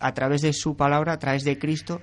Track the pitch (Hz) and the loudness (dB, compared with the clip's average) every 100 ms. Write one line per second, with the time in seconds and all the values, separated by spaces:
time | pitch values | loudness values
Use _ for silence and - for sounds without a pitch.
0 | 131 - 135 143 156 143 160 147 143 147 | -2 0 2 2 2 0 -2 0 2 2
1 | 156 160 139 135 139 139 147 156 - 170 | 2 -2 0 0 0 0 -2 -4 -4 -10